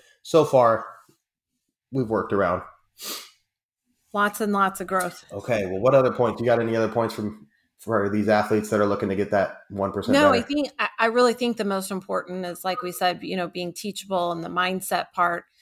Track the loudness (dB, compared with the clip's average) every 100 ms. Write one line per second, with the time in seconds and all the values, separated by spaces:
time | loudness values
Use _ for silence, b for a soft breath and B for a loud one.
0 | b b 0 2 4 6 6 4 -2 -18
1 | _ _ _ _ _ _ _ _ _ -4
2 | -2 -2 0 0 0 0 -6 -20 _ -16
3 | B B B B _ _ _ _ _ _
4 | _ -2 0 0 -2 2 0 0 -4 -2
5 | -2 -6 -14 -10 -2 -2 0 0 4 6
6 | 4 2 0 0 2 2 2 0 0 0
7 | -2 -4 -8 -8 -18 _ _ _ -2 0
8 | 2 0 4 2 4 0 2 2 2 0
9 | -2 -2 0 0 0 -4 -12 -6 -4 -4
10 | 2 4 4 2 0 -4 -4 -4 -6 0
11 | 2 4 2 2 -2 -2 -2 -2 -4 -8
12 | -4 -6 -6 -8 -8 -6 -6 -4 -6 -2
13 | 0 0 -4 -4 -4 -6 -8 -8 -10 -10
14 | -6 -2 -2 -4 -4 -2 -2 -2 -2 -4
15 | -4 -2 0 -2 -10 b